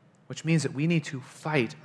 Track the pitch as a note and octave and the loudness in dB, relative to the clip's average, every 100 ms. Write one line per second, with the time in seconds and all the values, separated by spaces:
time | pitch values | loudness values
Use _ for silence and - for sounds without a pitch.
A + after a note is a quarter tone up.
0 | _ _ - B2+ D#3+ D#3+ C3 B2+ E3 E3+ | _ _ -16 -6 2 2 2 0 2 2
1 | - C3 - - D#3 D3+ A2+ - | 0 -8 -12 -10 0 2 2 -2